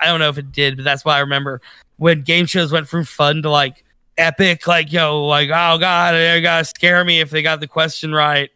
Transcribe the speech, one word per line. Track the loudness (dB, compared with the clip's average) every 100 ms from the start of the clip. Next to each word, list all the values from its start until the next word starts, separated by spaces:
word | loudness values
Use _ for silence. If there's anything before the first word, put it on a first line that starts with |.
I | 0
don't | 0
know | 0
if | -2
it | -8
did, | -2 -2 -2
but |
that's | -4 -2
why | 0 0
I |
remember | 0 -2 -4 -10 -14 -20 _ -2
when | 2 2
game | 2 0 0
shows | 0 0
went | -2 -2
from | -4
fun | -4 -2 0 0
to, | 0
like, | 0 0 -4 _ _ _ -2
epic, | -2 2 0 0 0
like, | 0 0
yo, | 0 0 0 0
like, | 0 2
"Oh | 0 2 2
God, | 2 2 2
they | 2 2 2
gotta | 2 0
scare | -2 0 2 2
me | 2 0
if | 0
they | -2
got | -2 -2
the | -4
question | -2 -2 -4 -4
right." | 0 2 0 -4